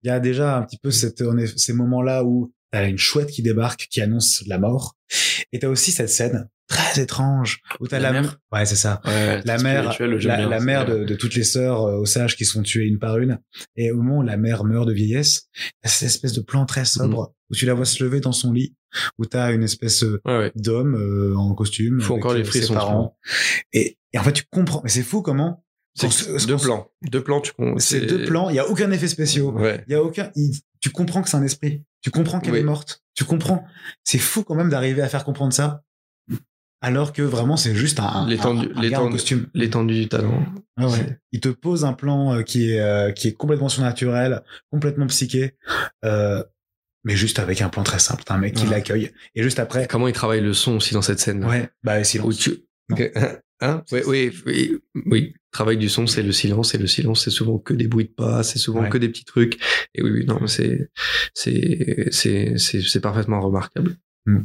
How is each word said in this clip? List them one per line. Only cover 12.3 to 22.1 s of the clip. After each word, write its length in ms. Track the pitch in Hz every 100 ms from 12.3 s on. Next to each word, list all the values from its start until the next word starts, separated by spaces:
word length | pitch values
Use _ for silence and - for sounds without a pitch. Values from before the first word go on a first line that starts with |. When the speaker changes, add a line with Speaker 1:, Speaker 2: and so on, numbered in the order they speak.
| -
Speaker 1:
qui 100 | 104
sont 160 | 110
tuées 240 | 101 113 107
une 120 | 104
par 200 | 113 113
une. 200 | 127 120 _ - - -
Et 140 | 117
au 40 | 117
moment 200 | 120 143
où 40 |
la 160 | 123 104
mère 260 | 113 113
meurt 240 | 104 113 120
de 40 |
vieillesse, 540 | 101 107 123 147 - - - - -
t'as 80 | 113
cette 180 | - 127
espèce 240 | - 135
de 80 | 117
plan 240 | 107 139
très 220 | 131 - 127
sobre 340 | - 104 110
Speaker 2:
Mhm. 60 | 120 _ _
Speaker 1:
où 40 |
tu 120 | 110 123
la 80 |
vois 100 | 123
se 180 | 127 -
lever 180 | 127 139
dans 120 | 135
son 180 | 120 123
lit, 240 | 120 131 _ _ - - -
où 80 | 113
t'as 260 | 127 120
une 100 | 113
espèce, 400 | 110 - 117 107
euh, 160 | 113 104
Speaker 3:
Ouais, 140 | - 120
ouais. 140 | 104 110
Speaker 1:
d'homme, 400 | 107 113 139 120
euh, 400 | 101 101 101 98
en 180 | 101
costume, 460 | 95 104 - 110 127
Speaker 3:
Faut 140 | 110